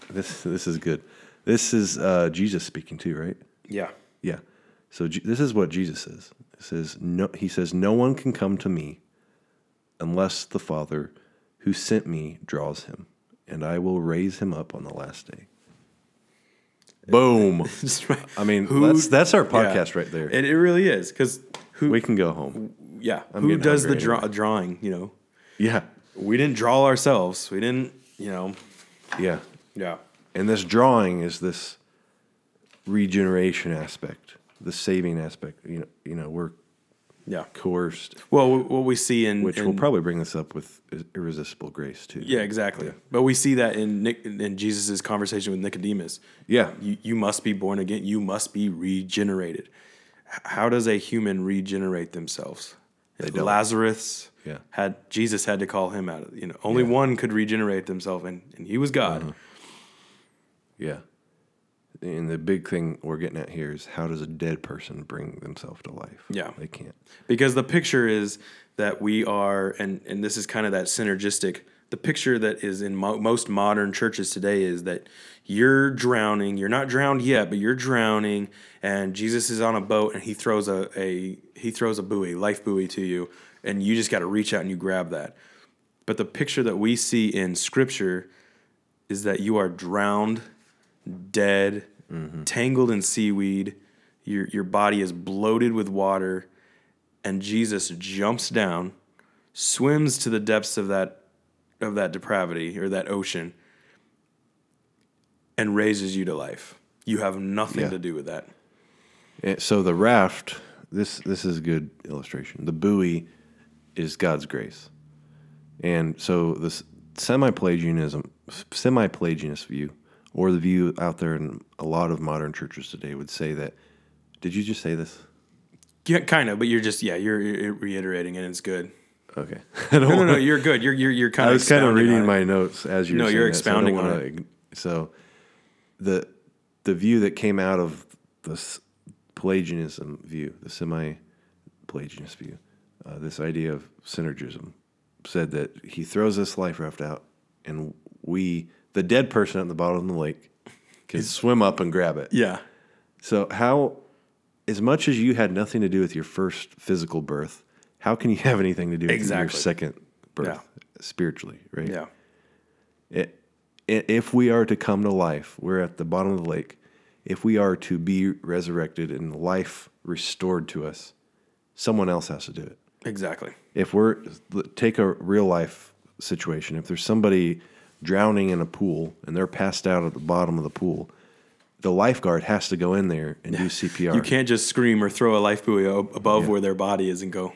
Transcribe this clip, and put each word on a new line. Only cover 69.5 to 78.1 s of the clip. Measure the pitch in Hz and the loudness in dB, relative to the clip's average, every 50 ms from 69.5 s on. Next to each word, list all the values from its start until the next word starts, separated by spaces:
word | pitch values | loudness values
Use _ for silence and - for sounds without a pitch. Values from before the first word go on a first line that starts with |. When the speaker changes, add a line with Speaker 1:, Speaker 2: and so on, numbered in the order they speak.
| 101 98 95 98 - - | 0 0 -2 -2 -4 -4
Speaker 2:
and, | 101 98 95 - - - | -4 -6 -6 -8 -8 -8
and | 98 101 104 | -6 -6 -4
this | 104 - | -4 -4
is | 107 101 | -6 -6
kind | - - 110 107 | -4 -4 -2 -2
of | 104 | 0
that | 98 92 92 | 0 -2 -2
synergistic, | - - - 113 101 98 95 101 101 - - - 95 87 - - _ _ _ _ _ | -2 -2 -2 0 0 0 0 -2 -2 -2 -2 -2 -4 -4 -6 -12 _ _ _ _ _
the | - | -10
picture | - - - - - - 135 123 110 | -4 -2 -2 -2 0 0 2 2 2
that | 110 107 110 - - | 2 0 -2 -2 -4
is | 101 95 95 | -6 -4 -4
in | 101 98 98 | -6 -4 -4
mo-, | 95 98 104 107 110 | -2 -2 -2 -2 0
most | 107 113 120 117 - - | 2 2 2 2 0 -2
modern | 101 101 101 104 104 104 101 98 | 0 2 2 4 4 2 2 0
churches | 95 - 117 110 - - 95 - | -2 -2 -2 -2 -2 -4 -4 -6
today | - 95 95 101 101 98 95 | -4 -2 0 0 2 2 2
is | 90 87 87 | 0 -2 -4
that | 87 95 87 - - - - - - - - - _ | -4 -6 -6 -8 -10 -14 -20 -20 -20 -20 -20 -18 _
you're | - 98 104 123 131 135 135 139 139 | -4 2 4 6 6 6 6 4 2
drowning, | 131 131 123 123 123 110 107 107 104 104 101 101 101 | 0 0 0 2 2 2 2 2 2 0 0 -2 -2
you're | 98 98 104 | -2 -2 0
not | 117 135 139 131 | 0 0 0 0
drowned | 120 135 139 139 139 131 | 0 2 2 2 2 2
yet, | 123 135 131 113 101 85 | 2 2 4 4 2 0
but | 104 101 | -2 0
you're | 101 113 127 | 0 0 0
drowning, | 127 123 131 131 117 113 110 | 0 0 0 2 2 4 4